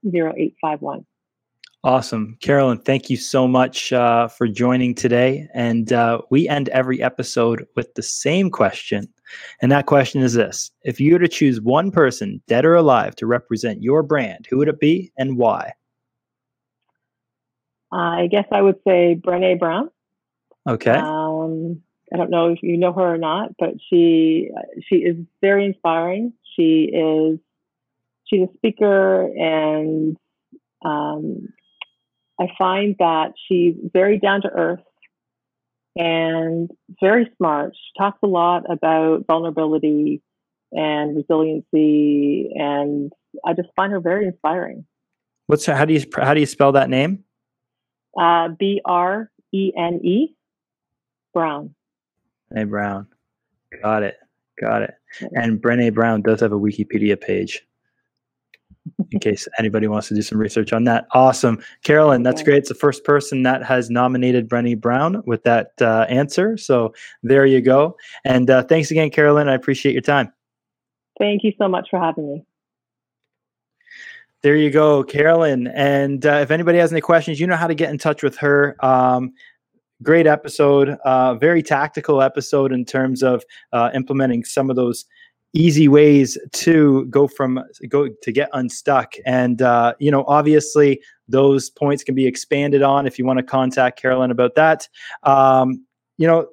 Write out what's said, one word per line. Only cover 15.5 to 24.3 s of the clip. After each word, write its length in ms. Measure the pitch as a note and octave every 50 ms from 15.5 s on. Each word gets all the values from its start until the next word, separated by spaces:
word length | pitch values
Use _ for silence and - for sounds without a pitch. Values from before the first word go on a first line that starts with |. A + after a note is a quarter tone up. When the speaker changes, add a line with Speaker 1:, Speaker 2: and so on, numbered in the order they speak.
| G2+ E2+ - - - _ _ _ _ _ _ _ _ _ _ _ _ _ _ _ _ _ _ _ _ _ _ _ _ _ _ _ _ _ _ _ _ _ _ _ _ _ _ _ _ _ _ _ F3+
Speaker 1:
I 340 | F#3 E3+ E3+ E3+ F3 F3 F3
guess 180 | F#3+ G3+ G3+ -
I 100 | - G3+
would 180 | G3 G3 F#3+ F#3+ _
say 300 | G3+ F#3 F3 F3 F3 E3+
Brené 420 | E3+ F3 F#3 F3+ F3 F#3 F#3 F3+ F3
Brown. 320 | F3 E3 E3 F#3+ C#4 E4+ _ _ _ _ _ _ _ _ _ _ _ _ _ _ _ -
Speaker 2:
Okay. 240 | A#2+ A2 - - A#2+ C#3
Speaker 1:
Um, 840 | D#3 D3+ D#3 D#3 D#3 D#3 D#3 D#3+ D#3+ D#3+ D#3+ D#3+ E3 E3+ F3 D#3+ _ _ _ _ _ _
I 60 | - E3+
don't 140 | E3+ -
know 200 | F3+ E3+ E3 E3+
if 120 | E3+ E3 -
you 120 | - E3+
know 160 | E3+ F3+ F3+
her 220 | E3+ F#3 F#3 F3 E3+
or 60 | E3
not, 320 | E3 D#3 D#3+ F#3 G#3+ - - _
but 160 | F3 - - - - -
she, 600 | - F3 E3+ E3+ E3 D#3+ D#3+ D#3+